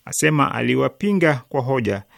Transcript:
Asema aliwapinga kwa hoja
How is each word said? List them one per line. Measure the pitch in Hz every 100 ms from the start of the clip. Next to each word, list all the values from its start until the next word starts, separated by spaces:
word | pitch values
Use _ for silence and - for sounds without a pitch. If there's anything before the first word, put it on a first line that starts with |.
| -
Asema | - 156 151 139 117
aliwapinga | 120 127 135 - 202 202 165 135 -
kwa | 143
hoja | 123 135 104 101 -